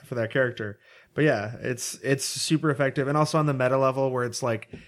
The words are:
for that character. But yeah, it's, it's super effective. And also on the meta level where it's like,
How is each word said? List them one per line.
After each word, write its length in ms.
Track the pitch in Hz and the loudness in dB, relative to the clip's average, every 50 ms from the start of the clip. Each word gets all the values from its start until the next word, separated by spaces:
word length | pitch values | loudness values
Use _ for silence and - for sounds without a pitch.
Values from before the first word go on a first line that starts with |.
| - | -8
for 100 | - 131 | -6 -4
that 140 | 120 113 107 - | -2 -2 0 2
character. 460 | 139 131 123 117 - 110 104 101 _ _ - - - - _ - | 2 2 2 0 -4 -8 -8 -8 _ _ -20 -20 -20 -20 _ -2
But 100 | - 147 | 2 2
yeah, 320 | 156 131 107 101 110 123 123 | 2 2 2 -2 -6 -8 -6
it's, 340 | 110 120 127 117 - - - - - | -4 -4 -4 -4 -6 -10 -10 -6 -2
it's 200 | 131 139 135 - | 0 0 0 0
super 460 | - - 139 - - 160 151 151 156 | -6 -6 -4 -2 0 0 2 2 2
effective. 380 | 139 120 143 135 - 143 135 135 | 0 2 0 0 0 0 -2 0
And 100 | 147 151 | 2 2
also 200 | 151 147 - 160 | 2 2 2 2
on 80 | 151 | 2
the 60 | 151 139 | 2 2
meta 240 | 131 127 127 131 | 2 2 2 4
level 340 | 135 135 131 127 135 135 135 127 | 4 4 2 2 2 0 0 0
where 120 | 123 123 | 0 -2
it's 180 | 120 117 - - | -2 -4 -4 -2
like, 240 | 120 113 107 - - - - - | -2 -2 -2 -4 -10 -18 -20 -20